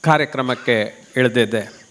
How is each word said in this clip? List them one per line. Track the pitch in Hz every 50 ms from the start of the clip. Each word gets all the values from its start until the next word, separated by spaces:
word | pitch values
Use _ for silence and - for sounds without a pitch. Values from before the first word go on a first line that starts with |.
ಕಾರ್ಯಕ್ರಮಕ್ಕೆ | - 156 156 151 151 135 - 131 131 127 123 120 - - 120 110 104 110 - - - - -
ಇಳಿದಿದ್ದೆ. | 127 127 123 110 123 117 104 113 110 101 101 - - - _